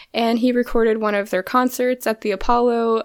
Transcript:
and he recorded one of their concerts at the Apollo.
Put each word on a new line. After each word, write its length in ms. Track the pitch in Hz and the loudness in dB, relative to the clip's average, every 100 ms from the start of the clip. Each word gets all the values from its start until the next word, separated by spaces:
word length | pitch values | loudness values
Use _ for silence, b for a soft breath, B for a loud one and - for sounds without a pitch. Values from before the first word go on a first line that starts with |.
| B | B
and 240 | - 226 233 | -2 0 2
he 140 | 254 | 2
recorded 460 | 247 240 233 226 220 | 2 0 2 2 2
one 180 | 214 202 | 0 -2
of 140 | 202 | -2
their 120 | 185 | -4
concerts 640 | 185 254 254 - 247 254 - | 0 0 0 0 -2 -2 -2
at 140 | 220 | -4
the 100 | 214 | -4
Apollo. 720 | 190 - 240 247 233 226 226 | -4 0 2 2 0 0 -2